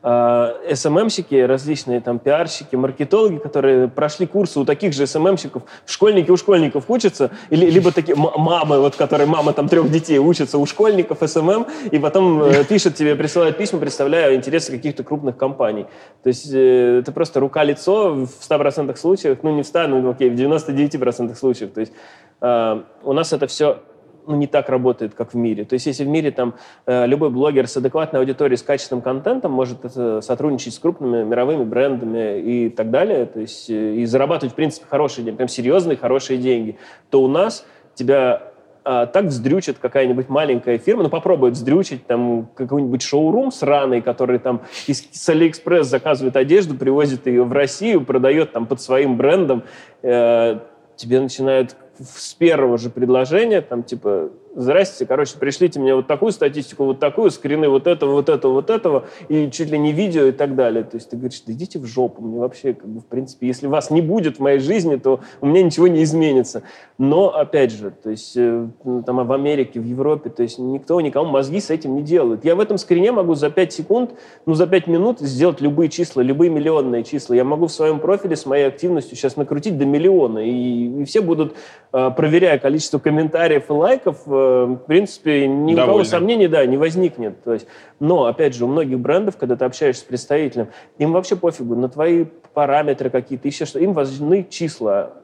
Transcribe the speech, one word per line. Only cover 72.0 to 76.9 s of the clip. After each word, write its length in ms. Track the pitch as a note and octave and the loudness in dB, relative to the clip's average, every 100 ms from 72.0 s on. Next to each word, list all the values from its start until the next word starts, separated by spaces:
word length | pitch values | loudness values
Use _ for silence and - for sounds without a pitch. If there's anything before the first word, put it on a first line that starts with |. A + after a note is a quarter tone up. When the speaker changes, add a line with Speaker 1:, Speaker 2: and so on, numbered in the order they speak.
Speaker 1:
делает. 420 | D3 E3+ B2+ A2 D#3 | 0 2 2 0 0
Я 100 | F3 | 0
в 40 | |
этом 180 | G#3+ G#3 | 0 -2
скрине 340 | - F3 G3+ | 0 2 2
могу 220 | A#3+ F3 | 2 0
за 160 | D#3 D3 | 0 0
пять 240 | D3+ F3 | 0 -2
секунд, 380 | - D3+ A3+ B3 - - - - | -2 -2 0 0 -8 -20 -12 -2
ну, 80 | |
за 140 | D#3+ E3+ | 2 4
пять 180 | F#3 E3+ | 2 2
минут 340 | E3+ G#3 A#3+ | 2 2 0
сделать 420 | C#3+ B2+ E3+ D3 | -4 2 2 2
любые 280 | C#3+ D3 E3 | -2 2 0
числа, 320 | D#3+ E3+ C3+ | 0 -4 0
любые 300 | B2+ C#3 F3 | 0 2 2
миллионные 520 | D#3 D3 D#3 C3 | 2 0 0 0